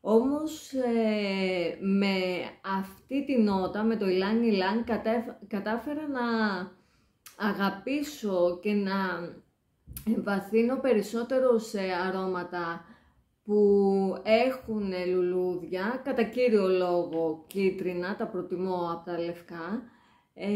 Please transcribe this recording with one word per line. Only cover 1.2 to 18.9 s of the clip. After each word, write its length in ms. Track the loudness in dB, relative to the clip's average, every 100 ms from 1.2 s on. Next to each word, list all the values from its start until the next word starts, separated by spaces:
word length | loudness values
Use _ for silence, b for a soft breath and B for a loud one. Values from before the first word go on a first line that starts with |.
| 0 0 0 0 -2 -2
με 360 | 0 2 2 2 0 -4 -8 -10 -4 -4
αυτή 460 | -4 -14 _ -4
τη 140 | 0 2
νότα, 440 | 4 2 0 0
με 140 | 0 0
το 100 | 2
ylang 380 | 2 2 2
ylang, 400 | 2 2 2 0
κατέφ-, 640 | -2 -2 0 -2 -4 -14 -8
κατάφερα 640 | -6 -4 -4 -4 -6 -6
να 140 | -4 -2 0 0 -2 -6 b b b b _ -20 -4
αγαπήσω 1200 | -4 0 0 -2 -4 -4 -4 -6 -2 2 2 2
και 100 | 0
να 220 | 0 0 -2 -2 -4 -8 -14 _ _ _ _ -18 -8 -2
εμβαθύνω 680 | 0 0 -2 2 2 2 2
περισσότερο 840 | 2 2 2 -4 0 2 4 4
σε 220 | 2 -4 -2 -2 -2
αρώματα 760 | -2 -2 -4 -6 -6 -6 -8 B B B B _ _
που 140 | 0 4 6 6 6 4 0 -2
έχουν 680 | 4 4 4 0 -6 -4 -2 -2 0
λουλούδια, 880 | 0 2 0 0 -2 -4 -4 -2 -4
κατά 180 | -2 0
κύριο 460 | 0 2 4 4 4
λόγο 760 | 2 2 0 0 -2 -2 -4 -6
κίτρινα, 720 | 0 0 0 -4 -4 -4 -4
τα 100 | -6
προτιμώ 640 | -6 -6 -4 -2 -2 -2